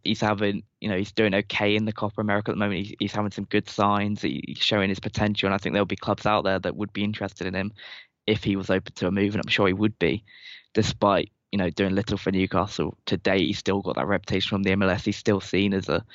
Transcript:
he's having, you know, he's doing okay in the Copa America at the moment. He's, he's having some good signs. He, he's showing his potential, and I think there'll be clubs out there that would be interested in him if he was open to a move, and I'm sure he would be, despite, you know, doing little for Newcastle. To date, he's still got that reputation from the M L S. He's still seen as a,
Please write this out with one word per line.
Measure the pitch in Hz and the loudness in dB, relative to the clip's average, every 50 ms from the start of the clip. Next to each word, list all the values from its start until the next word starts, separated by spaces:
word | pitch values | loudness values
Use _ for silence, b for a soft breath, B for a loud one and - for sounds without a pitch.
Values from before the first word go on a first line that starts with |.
| _ | _
he's | - 107 - | -2 -2 0
having, | - 107 107 101 107 101 101 101 - _ _ _ | 2 0 2 2 0 0 0 -2 -6 _ _ _
you | - 107 | -4 -2
know, | 101 | -2
he's | 92 101 - - | -2 -2 -2 0
doing | - 113 107 92 | 2 4 4 4
okay | 101 104 - - - 107 104 104 | 2 0 0 -2 0 2 2 2
in | 107 110 | 2 0
the | 110 107 | 0 -2
Copa | - - 104 - - | -2 -4 -4 -2 -2
America | 110 104 101 104 104 117 | -2 0 0 0 0 -2
at | 104 | -2
the | 92 | -2
moment. | 104 104 101 87 98 | 0 0 0 -2 -4
He's, | 104 - - | -6 -6 -6
he's | - 101 - | -6 -4 -2
having | 104 104 104 | -2 -4 -2
some | 95 - 104 | -4 -6 -6
good | - - 104 101 - | -2 0 -2 -2 -2
signs. | - - 104 101 101 101 101 104 104 101 - | 0 2 2 2 4 2 0 -2 -2 -2 -4
He, | 82 67 69 - - | -4 -4 -4 -8 -10
he's | - - | -6 -4
showing | - - 107 104 95 98 | -2 0 2 2 2 2
his | 98 90 | 0 -2
potential, | - 104 - - 107 104 104 - - | -4 -6 -2 0 0 0 0 0 0
and | 98 98 | 0 0
I | 95 | 0
think | - 92 71 | 0 0 0
there'll | 98 101 | 2 0
be | 87 104 | 0 -2
clubs | 92 - - 104 - - | -4 -2 -4 -4 0 0
out | 104 107 104 78 | 2 2 2 2
there | 95 95 92 | 2 0 0
that | 92 92 - | -2 -4 -4
would | - 104 101 - | -4 -6 -6 -4
be | 101 104 | -4 -4
interested | 104 107 - 101 98 - - 87 | -4 -2 -4 -6 -8 -6 -6 -6
in | 92 92 | -4 -4
him | 92 98 104 107 B B B B B B B B _ _ | -4 -4 -4 -8 B B B B B B B B _ _
if | - 110 101 - | 0 0 0 2
he | 113 98 | 0 0
was | 95 95 - | 0 0 0
open | 95 95 92 - - | 0 0 0 -4 -6
to | - - | -4 -2
a | 90 90 | 0 2
move, | 101 101 101 104 | 2 2 2 0
and | 107 - | -2 -2
I'm | - | -2
sure | - - 107 | 0 2 2
he | 95 92 | 2 2
would | 95 107 107 107 - | 2 2 0 2 2
be, | - 82 69 107 B B B B B B B B B B _ | 0 0 0 0 B B B B B B B B B B _
despite, | - 107 - - - - 101 98 87 - - _ _ _ _ - | 0 0 0 0 2 4 4 4 4 2 -2 _ _ _ _ -2
you | 101 | -2
know, | 92 87 | 0 0
doing | 85 - 101 95 92 | 0 0 0 2 2
little | 98 98 - - 95 | 0 0 -2 -4 -2
for | - 98 95 | -2 0 2
Newcastle. | 92 92 92 - 92 87 - - - 80 82 - - _ | 2 0 2 2 0 0 0 -2 -4 -4 -4 -4 -8 _
To | - - | -4 -4
date, | 87 - - 95 98 90 | -2 0 2 2 4 2
he's | 71 104 - | 2 0 -2
still | - - 95 98 | -2 0 0 0
got | 92 92 65 | 0 -2 -2
that | - 65 85 | -2 -2 0
reputation | 101 92 - - - 95 95 - | -2 -2 -2 -2 -2 -2 0 0
from | - 98 98 | -2 0 2
the | 98 95 | 2 2
M | 98 101 | 2 2
L | 95 | 2
S. | 90 90 - | 2 0 0
He's | - 101 | -2 -4
still | - - - 107 95 | -2 0 0 0 0
seen | - - - 90 98 101 98 | 0 0 0 2 2 2 2
as | 95 92 - | 0 0 0
a, | - 92 110 B B | -2 -2 -2 B B